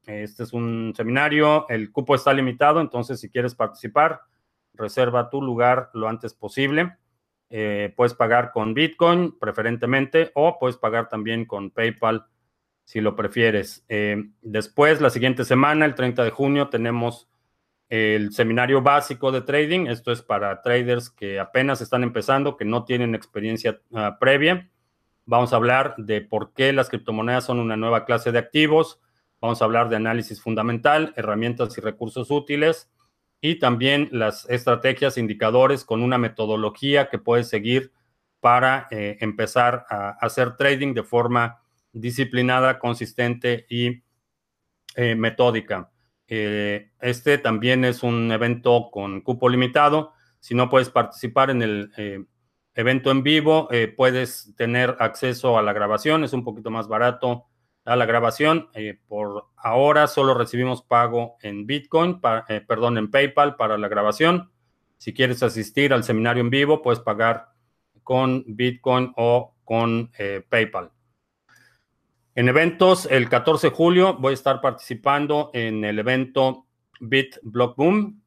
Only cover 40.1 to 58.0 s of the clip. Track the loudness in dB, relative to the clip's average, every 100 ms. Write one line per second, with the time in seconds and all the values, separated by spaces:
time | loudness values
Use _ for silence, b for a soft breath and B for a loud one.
40.1 | -4 -4 0 -2 0 0 0 -2 -4 -2
41.1 | -2 0 0 0 -6 _ _ _ -10 -8
42.1 | -4 -4 0 0 2 2 0 -4 -6 -8
43.1 | -4 -4 -2 -4 -4 -6 -4 -4 -4 _
44.1 | _ _ _ _ _ _ _ -16 -4 -2
45.1 | 0 -2 2 2 2 -4 -8 -8 _ _
46.1 | _ _ -6 -4 -2 -4 -6 -10 _ -6
47.1 | -2 0 0 0 0 0 2 0 -2 -2
48.1 | -2 -2 -2 -2 0 2 2 0 -8 -8
49.1 | -8 -6 0 2 2 2 4 4 2 -2
50.1 | b b b -6 0 4 2 4 0 0
51.1 | -6 -4 0 2 2 -2 -4 -8 -10 -12
52.1 | -12 -16 _ _ _ _ -2 0 2 2
53.1 | 2 2 2 4 2 2 -2 -2 2 2
54.1 | 2 -4 -8 -18 _ -2 0 0 0 -4
55.1 | -2 -4 -2 0 2 2 0 -2 0 0
56.1 | 0 0 -4 -8 -10 -8 -8 -4 0 0
57.1 | 0 -4 -4 -10 _ _ _ -2 0